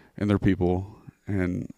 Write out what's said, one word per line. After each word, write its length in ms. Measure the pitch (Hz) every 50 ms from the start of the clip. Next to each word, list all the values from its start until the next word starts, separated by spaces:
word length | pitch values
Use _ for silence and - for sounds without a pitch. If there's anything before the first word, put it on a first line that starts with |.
| - _ _
and 120 | - - 104
they're 80 | 101 95
people, 480 | - 101 92 90 90 87 90 92 95 101 - - - - - _ _
and 420 | - 101 95 90 90 90 95 - - -